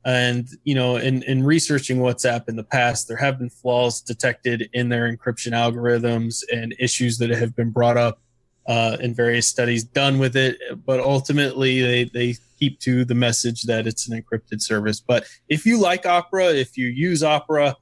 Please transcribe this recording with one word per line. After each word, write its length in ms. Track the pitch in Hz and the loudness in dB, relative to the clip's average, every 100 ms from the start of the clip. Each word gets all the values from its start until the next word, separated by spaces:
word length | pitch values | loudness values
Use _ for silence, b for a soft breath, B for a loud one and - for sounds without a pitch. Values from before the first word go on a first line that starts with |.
| 127 | 0
And, 400 | 127 123 120 123 - | 2 2 -2 -6 -8
you 100 | - | -2
know, 220 | 135 127 123 | 0 0 0
in, 260 | 131 131 | 0 -2
in 220 | 127 131 | 0 0
researching 540 | 135 160 - 143 135 127 | 4 2 2 -2 0 0
WhatsApp 480 | 123 - 127 117 117 | 0 0 -2 -2 -6
in 80 | 113 | -10
the 80 | |
past, 440 | 107 131 120 113 - | -4 0 0 0 -6
there 80 | 113 | -2
have 220 | 139 131 | -2 -2
been 100 | 123 | -8
flaws 540 | _ 123 123 123 117 | _ -2 2 0 -2
detected 680 | - 117 127 117 123 117 113 | -10 -2 -2 -2 -4 -4 -4
in 160 | 123 120 | -4 -2
their 200 | 120 117 | 0 -2
encryption 420 | 117 123 117 120 | -4 -6 -6 -4
algorithms 880 | 117 117 120 120 120 120 117 113 117 - | 0 0 0 0 0 0 -2 -2 -6 -6
and 220 | 117 117 113 | -6 -6 -4
issues 380 | 127 - 123 117 | -2 0 -2 0
that 120 | 117 | -2
have 260 | 117 117 120 | 0 -2 -2
been 140 | 117 | -2
brought 260 | 113 120 120 | 2 2 2
up, 240 | 120 - _ _ _ _ - | 0 -2 _ _ _ _ -2
uh, 320 | 117 113 110 | 0 0 -2
in 140 | 123 | -4
various 340 | 117 120 120 113 | 0 2 2 0
studies 340 | - 120 117 | 0 0 0
done 360 | 113 139 139 135 | -2 0 2 2
with 180 | 131 131 | 2 2
it. 220 | 131 123 - - | 0 0 -10 -8
But 160 | - 131 | -2 0
ultimately, 800 | 127 139 135 147 143 131 135 127 | 2 0 0 0 0 2 2 2
they, 240 | 123 123 120 | 2 2 0
they 220 | 120 123 120 _ _ | -2 -2 -2 _ _
keep 220 | 143 135 | -2 0
to 260 | - 123 123 | 0 0 2
the 80 | |
message 480 | 120 120 110 120 117 | 2 2 0 -2 -4
that 240 | 120 113 113 | -2 -2 -2
it's 200 | 107 - | -6 -8
an 140 | 113 | -8
encrypted 380 | - 113 _ 107 | -6 -8 _ -8
service. 400 | - 107 107 107 | -2 -2 -2 -4
But 240 | - 120 B B _ | 0 -2 B B _
if 160 | 147 | 0
you 160 | 226 233 | 2 4
like 240 | 185 180 | 4 2
Opera, 440 | 180 175 175 190 180 | 2 0 0 0 2
if 240 | 147 127 - | 2 -2 -4
you 120 | 123 | -4
use 340 | 123 175 160 | -2 0 2
Opera 520 | 151 151 147 156 143 135 | 2 0 0 2 2 0